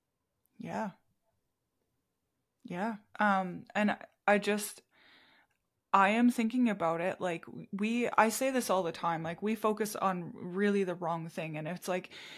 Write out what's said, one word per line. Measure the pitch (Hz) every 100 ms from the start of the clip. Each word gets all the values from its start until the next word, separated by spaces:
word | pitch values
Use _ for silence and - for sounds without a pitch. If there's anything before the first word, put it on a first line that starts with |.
| _ _ _ _ _ -
Yeah. | 170 180 208 - _ _ _ _ _ _ _ _ _ _ _ _ _ _ _ _
Yeah. | - 175 220 202 _ -
Um, | 208 190 185 170 -
and | 202 208 - - _ -
I | 208
just, | 202 208 208 - _ _ - - _ _ _ _ _ _ -
I | 196 196
am | 226 240
thinking | 240 226 254 240
about | 202 165 165
it. | 180 -
Like, | 180 165 -
w-, | - -
we, | 196 214 233 233
I | - 220
say | 220 262
this | 262 240
all | 190
the | 170
time, | 165 170 165
like, | 165 170
we | 208
focus | 220 214 214 208 -
on | 190 175 170
really | - 180 185 208 202
the | 185
wrong | 175 165 170 165
thing. | - 160 151
And | 156
it's | 180 -
like, | 185 - - -